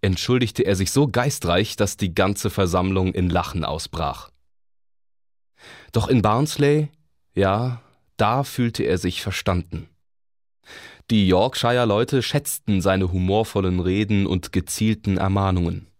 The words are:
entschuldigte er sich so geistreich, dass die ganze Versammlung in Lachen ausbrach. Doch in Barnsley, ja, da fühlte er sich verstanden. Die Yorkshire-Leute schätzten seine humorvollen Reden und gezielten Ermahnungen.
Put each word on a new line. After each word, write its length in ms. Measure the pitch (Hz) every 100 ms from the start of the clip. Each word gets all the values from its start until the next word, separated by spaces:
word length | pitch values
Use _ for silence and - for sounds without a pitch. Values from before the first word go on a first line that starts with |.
entschuldigte 640 | 101 90 - 127 120 -
er 100 | 98
sich 160 | 92 95
so 160 | 135 143
geistreich, 680 | 117 127 - 87 85 110 -
dass 200 | 127 -
die 160 | 98
ganze 380 | 82 95 101 -
Versammlung 640 | - 92 90 92 95 92
in 160 | 92 90
Lachen 340 | 87 85 87
ausbrach. 680 | 78 80 - 87 76 - - _ _ _ _ _ _ _ _ _ _ _ _ _ - - -
Doch 160 | 117 101
in 140 | 127
Barnsley, 680 | 107 110 151 - 143 151 151 _ _ _ _ -
ja, 440 | 98 101 123 123 _ _ _ _
da 260 | 107 123
fühlte 400 | 139 - 120 -
er 160 | 64 87
sich 240 | 90 -
verstanden. 640 | - - - 90 - 85 - _ _ _ _ _ _ _ _ - - - _
Die 200 | 113 95
Yorkshire-Leute 920 | 92 120 - 120 123 117 104 123 135
schätzten 600 | 117 147 - - - 98
seine 320 | 90 95 92
humorvollen 680 | 92 90 104 110 104 95 90
Reden 480 | 90 95 104 104 98
und 260 | 92 -
gezielten 680 | - - - 110 107 - 95
Ermahnungen. 680 | 98 98 98 92 85 90 -